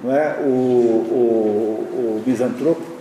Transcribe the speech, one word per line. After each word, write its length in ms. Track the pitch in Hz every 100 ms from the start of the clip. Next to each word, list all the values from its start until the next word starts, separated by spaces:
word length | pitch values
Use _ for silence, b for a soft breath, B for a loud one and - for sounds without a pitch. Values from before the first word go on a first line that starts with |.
não 100 | 120
é? 240 | 139 151 -
O, 80 | 147
o, 1700 | 127 127 123 117 110 - 131 117 113 107 104 110 110 117 131 117 107
o 20 | 117
Misantropo 560 | 117 123 123 143 165 - -